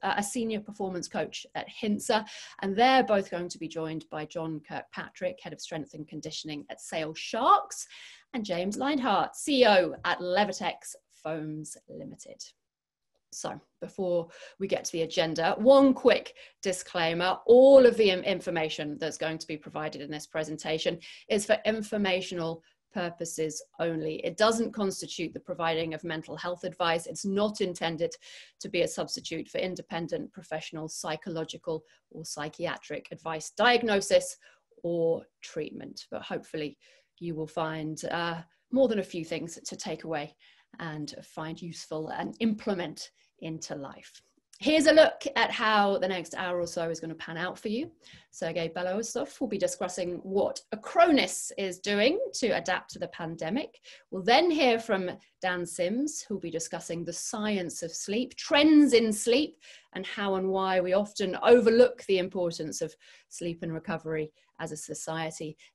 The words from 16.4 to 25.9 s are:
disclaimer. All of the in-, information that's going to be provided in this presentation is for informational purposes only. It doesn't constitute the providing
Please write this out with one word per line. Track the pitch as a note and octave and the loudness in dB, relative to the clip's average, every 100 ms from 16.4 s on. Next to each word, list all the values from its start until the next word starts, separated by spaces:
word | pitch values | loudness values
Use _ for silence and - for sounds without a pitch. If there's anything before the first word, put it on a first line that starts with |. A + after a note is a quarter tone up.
| - _ | -20 _
disclaimer. | G3 F3+ - F3+ E3 E3+ F3+ - - | -4 -4 -4 -2 0 2 0 0 8
All | B3 C4 C4+ | 10 12 12
of | B3 A3 | 12 8
the | G#3 | 4
in-, | F#3 | 4
information | G3 F#3 F3+ E3+ D#3 - D3+ D3 | 0 -2 -2 -2 -2 -4 -8 -6
that's | D#3+ D3 | -6 -4
going | D#3 D#3+ | -6 -6
to | - | -8
be | D#3 | -10
provided | D#3 D3+ D#3 D3+ | -10 -8 -8 -8
in | C#3+ | -10
this | D3+ | -12
presentation | - D#3+ D3+ D#3 D#3 D#3+ E3+ E3+ - - - | -8 -6 -6 -6 -4 -2 -2 -4 -8 -20 -2
is | G#3 | -2
for | G#3 G#3 | 2 0
informational | G#3+ A3 G#3+ G#3+ G3 F#3 F#3 F3 E3 E3 _ _ _ | 2 -4 -4 -2 0 0 -2 -4 -6 -6 _ _ _
purposes | G3+ F3 E3+ E3+ - D#3 D3+ - - | -6 -6 -6 -8 -4 -6 -6 -14 -6
only. | E3+ E3 D#3 D#3 | -4 -2 -6 -6
It | - E3+ | -6 2
doesn't | G#3+ A3+ G#3+ | 2 2 -2
constitute | A3 G3 F#3+ D#3 - E3+ | -2 -4 -4 -8 -8 -8
the | E3+ | -8
providing | - F3 E3 D#3+ E3 | -10 -4 -2 -2 -4